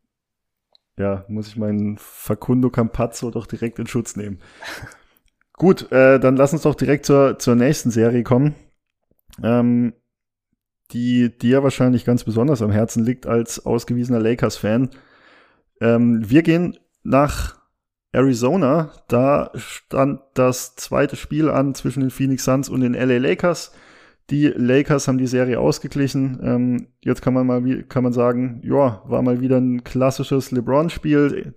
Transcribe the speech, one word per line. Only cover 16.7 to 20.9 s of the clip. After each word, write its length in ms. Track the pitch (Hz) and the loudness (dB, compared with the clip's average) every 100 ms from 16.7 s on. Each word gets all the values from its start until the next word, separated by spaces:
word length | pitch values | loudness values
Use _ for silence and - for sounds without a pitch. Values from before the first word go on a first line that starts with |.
| - _ _ | -8 _ _
nach 540 | - 135 143 - - - _ _ _ _ _ | -2 0 0 -2 -8 -10 _ _ _ _ _
Arizona. 800 | 123 135 117 123 190 180 170 156 - - | 0 2 2 0 2 2 0 -2 -10 -2
Da 420 | 120 135 151 - 131 | 0 2 0 -2 -10
stand 640 | - - - 131 135 143 _ | -14 -18 -6 0 0 -2 _
das 420 | - 127 127 - - | 0 0 0 -8 -16
zweite 400 | - | -6